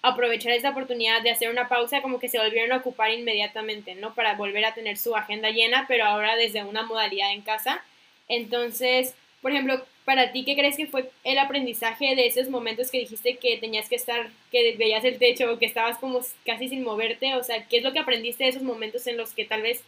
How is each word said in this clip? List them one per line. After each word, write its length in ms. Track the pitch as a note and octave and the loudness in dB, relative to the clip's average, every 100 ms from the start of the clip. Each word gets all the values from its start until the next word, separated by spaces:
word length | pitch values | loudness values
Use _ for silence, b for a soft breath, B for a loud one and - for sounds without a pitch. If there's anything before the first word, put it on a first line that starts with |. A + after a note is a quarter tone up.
aprovechar 480 | B3+ B3 A#3+ A3+ A#3 | 2 2 0 0 2
esta 160 | A#3+ C4+ | 2 2
oportunidad 500 | C4 C4 B3 A3+ A3+ | -2 -4 0 2 4
de 100 | A3+ | 2
hacer 180 | A3+ A#3 | 2 0
una 180 | A#3+ B3 | 0 2
pausa, 340 | B3 A#3+ C#4+ | 2 2 0
como 180 | C4 B3 | -2 -4
que 100 | B3 | -2
se 100 | A#3 | 0
volvieron 320 | A3 A3+ A#3 | 2 2 2
a 60 | B3+ | 0
ocupar 340 | B3+ B3 A3 | -2 0 0
inmediatamente, 840 | A#3 A#3 G#3+ G#3 A3 A3 G#3+ G3+ F#3 | 2 -2 0 -2 -4 -6 -8 -10 -10
¿no? 180 | G#3+ A3 | -8 0
Para 200 | A3 G3+ | 0 0
volver 300 | G3+ G#3 A3 | -2 0 0
a 80 | |
tener 240 | A3+ A3 G3+ | 0 -6 -4
su 180 | A#3 G#3+ | -2 -2
agenda 340 | G#3 G#3+ A3 | -2 -2 0
llena, 340 | A3 A3+ C4 C4+ | 2 4 4 2
pero 180 | A#3+ G#3+ | 4 4
ahora 300 | G#3 G#3+ A3+ | 4 2 2
desde 280 | A#3 G#3 | 0 -2
una 200 | G3+ G#3+ | -4 -6
modalidad 480 | A3+ A3 G#3+ G3 G3 | -4 -2 -2 0 -2
en 80 | G3+ | -2
casa. 420 | G#3 A3 B3+ E4 b b b b _ | -4 -4 -2 -4 b b b b _
Entonces, 880 | A#3+ A3 A#3+ A#3+ A3 B3+ B3+ B3+ - b _ | -4 -2 -2 -2 -2 2 2 2 -6 b _
por 100 | B3+ | -2
ejemplo, 320 | C#4+ C4 C4 - _ - | 0 0 -2 -4 _ 0
para 260 | C4+ B3 | 4 4
ti, 120 | B3+ B3+ | 2 -2
¿qué 100 | C#4 | 2
crees 220 | C#4 C#4+ | 2 0
que 100 | D4+ | -4
fue 220 | C4 B3+ _ | -4 -4 _
el 140 | C4 C4+ | -2 2
aprendizaje 760 | C#4 C#4 B3+ A3+ A3+ A3 C#4 C4 | 2 0 -4 -2 -4 0 0 4
de 120 | A#3+ | 4
esos 220 | B3 C4 | 2 -2
momentos 400 | B3+ A3+ A3 B3+ | -4 -4 -4 -4
que 80 | C4 | -4
dijiste 380 | G#3+ A3 B3 B3 | -4 -4 -4 0
que 200 | B3 A3+ | 0 -2
tenías 320 | A3+ G#3+ G#3+ | -2 -6 -4
que 60 | A#3+ | -4
estar, 340 | A#3+ A#3+ A3+ - _ | -2 -4 -6 -12 _
que 240 | A#3+ A#3 A3+ | 2 4 4
veías 260 | A3 A3 | 2 4
el 160 | B3+ A3+ | 2 4
techo 320 | A#3+ A#3+ B3 | 4 4 0
o 80 | A#3 | 2
que 60 | A3+ | 0
estabas 320 | - A3+ A#3 | 0 -2 -2
como 220 | C4 B3 | -2 -4
s-, 160 | B3 - - | -4 -8 -6
casi 240 | A3+ C4 | -6 -6
sin 140 | C4+ | -6
moverte? 520 | B3 G#3+ A3+ A#3 C4 C4 | -4 -2 -2 -2 -2 -2
O 80 | |
sea, 240 | B3 A3+ A3 | -2 -6 2
¿qué 100 | A#3+ | 2
es 60 | |
lo 100 | C4 | 2
que 60 | C#4 | -2
aprendiste 440 | C#4+ A#3 A#3 A#3 | 0 0 -2 0
de 60 | C4 | 0
esos 120 | C4 | 0
momentos 420 | C4 A3 A3 A#3+ B3 | -4 -4 -6 -6 -6
en 100 | A#3 | -6
los 160 | A3 | -6
que 120 | - G#3 | -6 -4
tal 160 | G#3+ | -2
vez 220 | A3 A#3+ | -2 -4